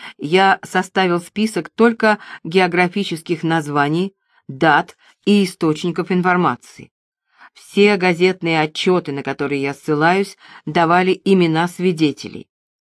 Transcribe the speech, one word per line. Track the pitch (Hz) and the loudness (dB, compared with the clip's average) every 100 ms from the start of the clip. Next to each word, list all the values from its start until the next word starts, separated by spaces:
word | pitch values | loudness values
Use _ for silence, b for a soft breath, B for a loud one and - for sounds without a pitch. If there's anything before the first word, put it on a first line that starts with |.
| B B | B B
Я | 147 185 190 - | -2 2 2 0
составил | - 185 180 190 185 175 | -2 -4 -4 -2 -2 -2
список | 175 - 214 190 160 | -6 -4 -4 -4 -8
только | - 226 226 220 208 B B | 2 2 4 0 0 B B
географических | 165 180 180 175 180 202 190 160 - 160 | -2 0 2 0 -2 -2 -6 -8 -6 -4
названий, | 160 165 147 147 143 165 190 - _ _ - | -2 -2 -2 -2 0 0 -4 -8 _ _ -20
дат | 135 160 147 175 _ b b | -2 2 2 0 _ b b
и | - 208 | 0 2
источников | 185 - 165 156 175 170 170 | 2 -2 -4 -2 -4 -6 -2
информации. | 185 180 180 160 123 - - 135 _ _ _ _ b b | -2 0 0 0 -4 -12 -20 -20 _ _ _ _ b b
Все | _ - - 208 202 | _ -6 2 2 4
газетные | 185 170 185 185 165 160 | 0 2 0 0 -2 0
отчёты, | 156 - 185 180 165 | -2 -2 0 0 -2
на | 139 | -8
которые | 135 135 139 143 | -8 -6 -4 -4
я | 139 | -4
ссылаюсь, | 135 - 151 165 185 196 - B B - | -6 -4 0 2 2 -2 -10 B B -6
давали | 165 165 175 185 - | 0 2 2 2 -2
имена | 190 190 165 160 175 | 2 4 4 2 -2
свидетелей. | 175 180 160 151 135 - - - _ _ _ | -2 -2 0 0 -2 -12 -16 -20 _ _ _